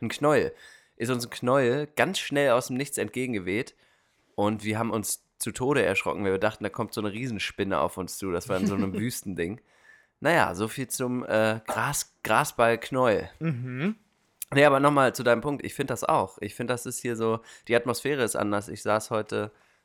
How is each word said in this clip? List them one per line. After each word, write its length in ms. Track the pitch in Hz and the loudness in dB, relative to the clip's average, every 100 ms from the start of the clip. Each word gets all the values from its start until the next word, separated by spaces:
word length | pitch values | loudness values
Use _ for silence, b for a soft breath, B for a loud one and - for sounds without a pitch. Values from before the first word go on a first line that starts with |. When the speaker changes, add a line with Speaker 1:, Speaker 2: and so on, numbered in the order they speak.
Speaker 1:
ein 80 | 113 | -8
Knäuel. 440 | - 147 139 135 B B B B - | -2 2 2 2 B B B B -6
Ist 140 | 113 | -4
uns 140 | 127 117 | -2 -4
ein 40 | |
Knäuel 580 | - 123 135 123 135 147 - | -4 0 2 2 0 -2 0
ganz 240 | 135 190 | 0 0
schnell 320 | - 143 139 | -2 0 4
aus 160 | 120 - | 4 2
dem 100 | 127 | -4
Nichts 200 | 143 - | -4 -4
entgegengeweht. 800 | 101 123 127 110 90 104 - - _ _ _ _ _ - | -4 -4 -4 -4 -2 -4 -4 -12 _ _ _ _ _ -2
Und 280 | 104 107 | 0 0
wir 160 | 104 107 | -2 -2
haben 120 | 117 | 0
uns 320 | 107 101 - _ _ | -2 -4 -8 _ _
zu 120 | - | -10
Tode 320 | - 131 143 | -2 0 4
erschrocken, 400 | 92 98 - - | 4 2 0 -2
weil 80 | 101 | 0
wir 60 | 95 | 2
dachten, 240 | 107 - | 0 -2
da 60 | 104 | -6
kommt 240 | - 107 | -6 -6
so 80 | - | -4
eine 100 | 104 | -6
Riesenspinne 680 | 104 127 104 - - 98 87 | -6 -6 -6 -6 -4 -2 0
auf 180 | 85 - | 0 -2
uns 200 | 87 - | -8 -8
zu. 140 | 98 | -4
Das 160 | 87 - | -4 -2
war 80 | 95 | -2
in 100 | 101 | 0
so 80 | 98 | 0
einem 180 | 98 | -2
Speaker 2:
<laughs> 60 | 92 | -2
Speaker 1:
Wüstending. 600 | 120 - - 87 85 113 b b b b b _ | -4 -6 -8 -4 -4 -6 b b b b b _
Naja, 340 | 143 165 95 87 | 0 2 2 0
so 120 | 110 | -4
viel 200 | - 127 | -4 -8
zum, 360 | - 123 123 - | -4 -4 -4 0
äh, 340 | 110 110 113 - | 2 2 0 -4
Gras-, 460 | 113 123 143 - _ | -4 -2 -4 -8 _
Grasball-Knäuel. 1080 | - 110 147 - 117 117 - 135 123 95 82 - | 0 2 2 2 4 4 0 2 4 4 0 -4
Speaker 2:
Mhm. 560 | 160 123 127 123 175 220 _ _ _ _ - | -4 -4 -6 -4 -4 -4 _ _ _ _ -2
Speaker 1:
Nee, 100 | 139 147 | 6 6
aber 140 | 135 | 8
nochmal 340 | 143 143 131 | 6 6 4
zu 100 | - | 4
deinem 180 | 120 117 | 2 2
Punkt. 240 | 143 143 113 | 2 -6 -6
Ich 80 | |
find 160 | - - | -6 -4
das 140 | 117 - | -2 0
auch. 320 | 156 95 - | 2 0 -4
Ich 160 | 101 - | -10 -6
find, 140 | 120 | -4
das 160 | 120 127 | -4 -6
ist 140 | 123 | -8
hier 160 | 120 113 | -6 -2
so, 240 | 113 110 B B - | 0 0 B B 0
die 80 | 117 | 2
Atmosphäre 480 | 123 117 135 143 | 2 -2 -2 0
ist 140 | 113 - | 0 0
anders. 320 | 104 104 104 | 0 -2 -4
Ich 120 | 101 | -6
saß 300 | 107 107 - | 0 0 0
heute, 400 | 110 107 107 107 b b b | -4 -2 -4 -4 b b b